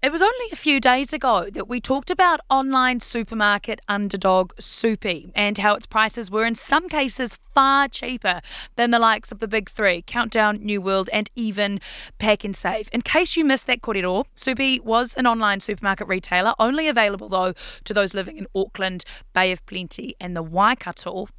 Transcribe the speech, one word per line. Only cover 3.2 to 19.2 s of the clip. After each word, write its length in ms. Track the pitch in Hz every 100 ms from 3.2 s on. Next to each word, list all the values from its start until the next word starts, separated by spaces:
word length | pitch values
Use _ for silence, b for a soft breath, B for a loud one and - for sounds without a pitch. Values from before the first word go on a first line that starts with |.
| 226 226 208 202 - 220 -
underdog 640 | 202 202 196 190 185 185 -
Soupy 720 | - - 233 220 214 165 - -
and 240 | 208 208
how 160 | 202 208
its 100 | -
prices 460 | - 220 - 208
were 120 | 202 226
in 100 | 226
some 340 | - 285 349
cases 480 | 302 269 - 247 - -
far 340 | - 269 277 269
cheaper 540 | - 247 254 196 180 B B B -
than 120 | 240
the 80 | 233
likes 340 | 226 220 -
of 80 | 208
the 60 | 220
big 220 | 220 202
three, 320 | - 208 175
Countdown, 560 | - 233 226 226 214 214
New 180 | 214 208
World, 260 | 185 196 185
and 160 | 208 208 -
even 440 | 226 202 202 202 B B B -
Pak'nSave. 720 | 214 208 202 196 180 220 214
In 140 | 233
case 340 | - 302 359 -
you 80 | 311
missed 220 | 269 -
that 140 | 247
korero, 440 | - 202 180 185 277
Soupy 460 | - - 254 269 254
was 340 | 220 226 240
an 140 | - 247
online 320 | 226 214 196
supermarket 480 | - 208 202 196 190
retailer, 480 | 185 - 180 196 -
only 300 | 226 277 311
available 420 | 240 214 196 214
though 240 | 190 185 175 B B
to 100 | -
those 220 | 208 196 196
living 220 | 185 156
in 100 | 196 190
Auckland, 500 | 196 - 190 185 - B